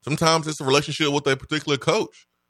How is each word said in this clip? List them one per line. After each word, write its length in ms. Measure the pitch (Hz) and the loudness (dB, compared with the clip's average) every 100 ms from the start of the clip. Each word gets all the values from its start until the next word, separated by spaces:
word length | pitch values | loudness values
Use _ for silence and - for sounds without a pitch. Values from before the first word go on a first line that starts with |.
Sometimes 440 | - 151 165 160 156 | -6 0 2 2 0
it's 140 | 156 | -6
a 40 | 139 | 2
relationship 460 | 139 139 143 151 | 2 2 -2 0
with 160 | 143 143 | 0 0
a 80 | 135 | -2
particular 420 | - 156 143 139 | -2 -6 -2 -2
coach. 500 | - 185 190 - _ _ _ | 0 0 -2 -10 _ _ _